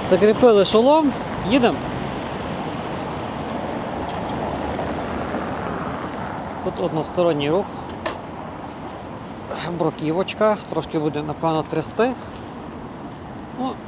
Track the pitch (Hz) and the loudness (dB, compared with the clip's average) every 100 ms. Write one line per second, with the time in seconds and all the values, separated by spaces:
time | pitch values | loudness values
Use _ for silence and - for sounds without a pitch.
0 | - 180 208 214 247 208 185 214 254 311 | 4 6 6 8 10 10 8 8 8 8
1 | 294 - - - 180 262 240 131 - - | 6 0 -4 -2 4 6 6 4 -2 -4
2 | - - - - - - - - - - | -4 -4 -4 -6 -4 -4 -4 -4 -4 -4
3 | - - - - - - - - - - | -4 -6 -6 -6 -4 -4 -4 -4 -4 -4
4 | - - - - - - - - - - | -4 -4 -4 -4 -2 -2 -2 -2 -2 -2
5 | - - - - - - - - - - | -4 -4 -2 -4 -4 -4 -4 -4 -6 -6
6 | - - - - - - 190 180 180 156 | -6 -6 -6 -6 -8 -4 -4 -2 -2 0
7 | - - 170 147 143 175 - - - - | -2 2 4 4 2 2 0 -8 -10 -6
8 | - - - - - - - - - - | -6 -6 -10 -10 -10 -10 -10 -10 -10 -10
9 | - - - - - - 156 170 156 - | -12 -12 -12 -12 -8 -6 -4 -2 -2 -2
10 | 151 165 185 - 214 208 - 160 - 165 | -2 0 -2 2 2 2 -2 -4 -2 0
11 | 151 147 151 147 165 160 147 156 151 - | 0 -2 -4 -2 0 0 0 -2 -2 2
12 | 240 240 - - - - - - - - | 2 0 -8 -12 -12 -10 -10 -10 -12 -12
13 | - - - - - - 254 - | -12 -12 -12 -12 -10 -4 -4 -4